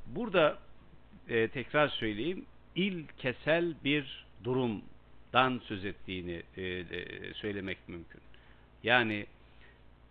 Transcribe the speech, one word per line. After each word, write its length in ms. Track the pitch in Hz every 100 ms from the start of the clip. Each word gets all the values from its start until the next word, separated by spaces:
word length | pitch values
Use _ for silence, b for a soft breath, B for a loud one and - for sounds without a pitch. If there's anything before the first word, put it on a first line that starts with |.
| -
burada, 520 | 131 233 185 151 - - - - - - - -
e, 200 | 117 113
tekrar 400 | 135 120 151 143
söyleyeyim, 560 | - 110 104 147 190 - - -
ilkesel 1000 | - 196 175 139 - 131 117 147 165 175 131
bir 420 | 135 147 139 - - -
durumdan 1160 | 113 127 123 101 - - - - - 120 131 123
söz 200 | - 104
ettiğini, 580 | 98 90 - 92 87 85 - -
e, 60 |
e, 720 | 92 90 87 87 90 98 95
söylemek 540 | 92 107 101 92 90 -
mümkün. 320 | 87 80 - - B B B B -
Yani, 440 | 107 123 113 104 104 - B B B B - - -